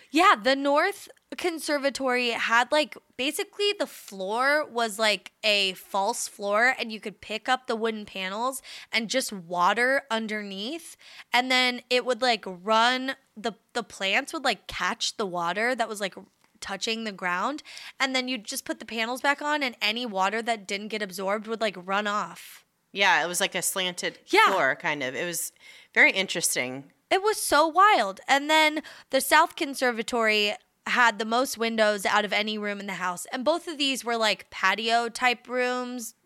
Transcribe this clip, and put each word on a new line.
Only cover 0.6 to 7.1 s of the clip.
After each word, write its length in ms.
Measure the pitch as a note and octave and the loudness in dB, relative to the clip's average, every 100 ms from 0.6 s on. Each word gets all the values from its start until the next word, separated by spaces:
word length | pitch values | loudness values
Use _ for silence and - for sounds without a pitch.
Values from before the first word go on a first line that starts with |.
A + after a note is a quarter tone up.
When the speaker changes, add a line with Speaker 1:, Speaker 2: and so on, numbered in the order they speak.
| C#4+ C#4+ F4+ - - - _ C4+ | 4 4 2 -2 -12 -20 _ -6
Speaker 1:
conservatory 960 | F4+ E4 - D4 C4+ B3 C4+ B3 B3 | -4 -4 -4 -2 -2 -2 0 0 0
had, 400 | A3+ G#3+ A#3 B3 | -2 2 2 4
like, 240 | G3+ G3+ - _ - | 2 0 -4 _ -6
basically 580 | C4 D#4 G4+ - G4+ G4+ | -4 -4 -8 -2 -2 0
the 80 | C#4+ | -4
floor 760 | - - G3 F#3+ A3 C4+ D4 D4+ | -8 -16 -8 -4 0 2 2 0
was, 340 | A#3 A3+ G3+ | -2 -2 0
like, 340 | A3 G3 - - | 0 0 -4 -4
a 320 | G#3+ G#3 G3 F3+ | 0 2 2 -2
false 520 | - G3+ G3 A#3+ - | -6 -2 -2 -2 -6
floor, 460 | - G3+ G#3 B3 - | -6 -2 2 2 2
and 120 | A#3 | -4
you 80 | G#3+ | -8
could 200 | A3 | -12